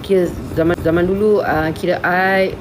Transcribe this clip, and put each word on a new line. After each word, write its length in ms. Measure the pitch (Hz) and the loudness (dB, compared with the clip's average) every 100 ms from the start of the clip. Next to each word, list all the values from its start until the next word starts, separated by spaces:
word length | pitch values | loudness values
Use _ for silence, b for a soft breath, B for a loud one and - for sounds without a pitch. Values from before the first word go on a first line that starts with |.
| - | 2
Okey, 240 | 190 175 - - | 0 2 -4 -6
zaman, 240 | - 160 175 160 | -2 0 0 0
zaman 240 | 170 180 | 2 0
dulu, 320 | 196 214 208 | 2 2 2
uh, 320 | - 151 160 | 2 -2 -2
kira 240 | 156 170 180 165 | -4 -2 -2 0
I 480 | 180 190 190 190 - | 0 2 2 0 -4